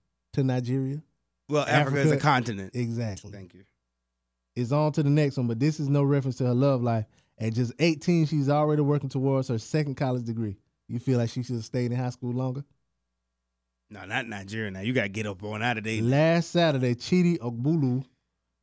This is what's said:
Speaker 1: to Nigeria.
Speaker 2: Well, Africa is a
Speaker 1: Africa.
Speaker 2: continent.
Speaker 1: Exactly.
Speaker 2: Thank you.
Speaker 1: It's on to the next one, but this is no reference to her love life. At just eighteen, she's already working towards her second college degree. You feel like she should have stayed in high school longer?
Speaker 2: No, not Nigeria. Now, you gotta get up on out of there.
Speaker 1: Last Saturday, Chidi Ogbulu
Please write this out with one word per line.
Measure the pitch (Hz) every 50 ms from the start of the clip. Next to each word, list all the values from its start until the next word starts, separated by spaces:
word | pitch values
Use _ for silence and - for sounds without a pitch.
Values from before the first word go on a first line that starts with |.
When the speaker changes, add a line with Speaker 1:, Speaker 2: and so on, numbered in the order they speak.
| _ _ _ _ _ _ -
Speaker 1:
to | 147 135
Nigeria. | 131 127 127 123 120 131 135 135 131 143 151 - _ _ _ _ _ _ _ _ -
Speaker 2:
Well, | 147 147 139 -
Africa | 147 151 147 135 139 143
is | 143
a | 156
Speaker 1:
Africa. | 147 139 -
Speaker 2:
continent. | 151 139 123 117 117 107 98 95 92 -
Speaker 1:
Exactly. | 123 123 117 113 117 120 107 95 90 - 101
Speaker 2:
Thank | 101 98 95 87 -
you. | 92 98 _ _ _ _ _ _ _ _ _ _ _ _ _ _ _ _ _ -
Speaker 1:
It's | 123 123 113
on | 143 147 151 151 147
to | 160 147
the | 139
next | 143 156 147 139 131 139
one, | 123 117
but | 113 113
this | 135 156 151 -
is | 147 135
no | 143 143 143
reference | 139 143 139 127 135 123 -
to | 131
her | 123 120
love | 123 139 143 135 123 120
life. | 120 117 113 110 - _ _ _ _ _ -
At | 110 113 110
just | 123 123 117 - -
eighteen, | 156 170 156 143 - 180 175 165 156 143
she's | 156 147 135 135
already | 147 147 151 151 151 147 147
working | 139 147 143 143 135
towards | - 135 131 135 135 135 131 -
her | 123 110
second | - - - 156 151 139 127
college | - 143 131 127 127 117
degree. | 117 113 113 113 104 98 - _ _ _ _ _ -
You | 117 120
feel | - 139 127 120
like | 120 117
she | - 131
should | 123 - 123
have | 117 113
stayed | - - 127 123 117
in | 120 127
high | 127 127
school | 123 - 127 123
longer? | 120 123 131 131 127 139 143 _ _ _ _ _ _ _ _ _ _ _ _ _ _ _ _ _ _ _ _ _ _ _ _ -
Speaker 2:
No, | 107 98 95
not | 95 113 131 127 -
Nigeria. | 107 98 95 98 107 113 110 101
Now, | 95 92
you | 98 120 127
gotta | 127 104 101
get | 95 110 107
up | 104 98 90 104
on | 104 107 107 113
out | 123 117 110
of | 104
there. | 110 113 110
Speaker 1:
Last | 113 120 135 147 156 165 165 170 165 -
Saturday, | - 175 170 160 139 131 127 123 120
Chidi | 123 - - 180 180 175 175 170 -
Ogbulu | 117 123 120 117 123 147 170 165 139 127 123 131 131 _ _ _ _ _ _ _ _ _ _ -